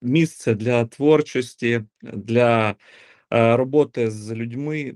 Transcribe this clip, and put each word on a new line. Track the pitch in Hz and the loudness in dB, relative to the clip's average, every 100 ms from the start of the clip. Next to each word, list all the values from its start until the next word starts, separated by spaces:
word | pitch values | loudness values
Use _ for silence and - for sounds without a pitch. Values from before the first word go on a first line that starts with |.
місце | 123 147 160 - - | 0 2 2 -2 -4
для | 107 113 123 113 | -2 0 0 0
творчості, | - 143 151 151 135 123 - 120 117 110 _ | 0 4 4 2 -4 -6 -6 -2 -2 -4 _
для, | - - 104 117 120 117 110 101 _ - - _ _ | -14 -14 -2 2 4 4 0 -4 _ -20 -20 _ _
е, | 113 113 117 | 2 4 2
роботи | 131 147 143 - 113 | 2 0 0 0 -4
з | 107 107 | -4 -10
людьми, | 113 117 120 147 156 139 | -10 -8 -8 -8 -8 -8